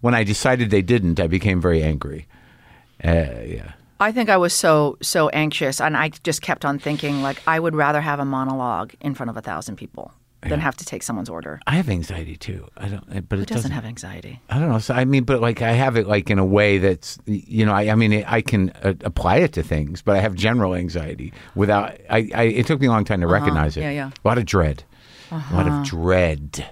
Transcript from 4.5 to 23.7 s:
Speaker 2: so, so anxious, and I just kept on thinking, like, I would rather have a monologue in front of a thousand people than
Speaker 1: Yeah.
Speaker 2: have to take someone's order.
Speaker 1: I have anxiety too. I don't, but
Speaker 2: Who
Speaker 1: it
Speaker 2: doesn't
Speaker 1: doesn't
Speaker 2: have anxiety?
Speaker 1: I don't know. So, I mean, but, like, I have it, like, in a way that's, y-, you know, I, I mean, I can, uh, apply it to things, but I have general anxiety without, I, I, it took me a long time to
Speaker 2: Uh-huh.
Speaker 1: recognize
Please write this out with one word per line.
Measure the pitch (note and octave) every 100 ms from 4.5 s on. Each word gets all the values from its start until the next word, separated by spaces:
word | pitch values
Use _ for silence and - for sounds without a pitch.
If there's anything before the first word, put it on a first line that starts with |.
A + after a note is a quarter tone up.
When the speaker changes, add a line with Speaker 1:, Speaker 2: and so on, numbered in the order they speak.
Speaker 2:
so, | - F#3 D#3 D3 B2
so | - F#3 D#3
anxious, | D3+ D#3 - D3 C3+
and | D3 D#3
I | D#3 -
just | - D3+
kept | - C3+
on | C#3+ C#3+
thinking, | D3 D3 D3 C#3+
like, | C3+ C#3 -
I | D#3+
would | E3
rather | D#3 C#3+ D3
have | D3+ C#3+
a |
monologue | C#3 C3+ C3 C3+ B2 G2 G2+ -
in | -
front | C3+ A#2
of | A2
a |
thousand | A2 D#2+ - F#2
people | - - - _ _ _
than | -
Speaker 1:
Yeah. | D3
Speaker 2:
have | E3 -
to |
take | - -
someone's | - - -
order. | E2+ D2+ D2 -
Speaker 1:
I |
have | D3 D#3+
anxiety | F#2 E2 E2+ D#2+ D#2
too. | - F2+ - -
I | G2
don't, | G2+ - G2 F2+
but | G2
Speaker 2:
Who |
Speaker 1:
it | G2+
Speaker 2:
doesn't | A3
Speaker 1:
doesn't | B2
Speaker 2:
have | C#3+
anxiety? | A2 A#2 - F#2+ - B2 _
Speaker 1:
I | B2
don't | E3
know. | A2+
So, | A2
I | B2
mean, | B2+ C#3
but, | B2+ C3
like, | A#2 A2+
I | A#2
have | A#2 C3+ A#2
it, | G2
like, | G#2+ F#2+
in | G2+
a |
way | F#2+ G2+ G#2 G2
that's, | F#2+ F2+ - - -
y-, | G#2 -
you | A2 G#2+
know, |
I, | G2+ G#2+
I | A2
mean, | A2+ G#2+
I | G#2 A#2
can, | - A2 F#2+ -
uh, | G2 F#2+
apply | F2 - - A2
it | F3+
to | -
things, | D#2+ D#2 D2 F#2
but | - G2
I |
have | G#2+ F#2
general | G#2 A#2+ G2 F2+
anxiety | F2+ F2 D#2 - B1+ - - -
without, | G2+ G#2 G#2 - -
I, | A2+ A2
I, | -
it | A#2 A2+ A#2+
took | D3+
me | C3+
a |
long | A2+
time | G2 G2+
to | E2+
Speaker 2:
Uh-huh. |
Speaker 1:
recognize | F#2 C#3+ D#2+ D2+